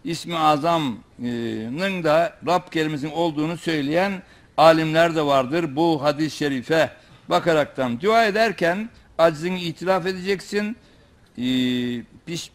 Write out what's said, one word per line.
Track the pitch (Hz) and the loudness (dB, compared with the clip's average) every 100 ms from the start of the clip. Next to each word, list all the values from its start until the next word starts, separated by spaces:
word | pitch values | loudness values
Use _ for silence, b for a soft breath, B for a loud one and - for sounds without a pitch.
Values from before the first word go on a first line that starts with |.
İsmi | - 165 170 170 | -8 -8 -6 0
azamın | 156 147 165 165 143 104 - - 120 120 117 110 113 143 196 185 | 2 2 2 0 0 -6 -12 -10 -6 -4 -4 -6 -8 -4 -4 -2
da | 160 156 170 - 131 | 2 2 2 -4 -2
Rab | 175 175 | -2 -2
kelimesinin | 160 156 151 151 | -4 -2 -4 -6
olduğunu | 151 170 147 156 170 | -2 -2 0 -4 -4
söyleyen | 170 156 139 165 196 185 - b b - | -4 -2 0 0 0 -4 -12 b b 4
alimler | 156 160 160 160 170 | 6 6 4 2 2
de | 160 | 2
vardır | 147 139 127 165 165 135 | 2 2 2 -2 -2 0
bu | 170 156 | 0 2
hadis-i | 151 143 156 - | 0 0 -2 -4
şerife | 147 135 113 160 139 - B B B | -4 -4 0 2 0 -2 B B B
bakaraktan. | 175 170 156 139 - 127 117 | 0 2 2 0 -2 -4 -2
Dua | 190 226 220 | 2 2 4
ederken | 202 226 175 170 185 226 b b - | 2 0 0 -2 -2 -6 b b 2
aczini | 165 151 175 185 | 2 2 -4 -4
itiraf | 175 160 175 190 175 | -6 -6 -2 0 -2
edeceksin. | 185 185 190 - 202 208 233 b b b b b - | -6 -4 -6 -4 -4 -4 -8 b b b b b -6
Ee, | 123 127 127 123 123 120 - - - | -2 0 0 -2 -4 -6 -10 -18 -12
piş-, | 165 - | -12 -12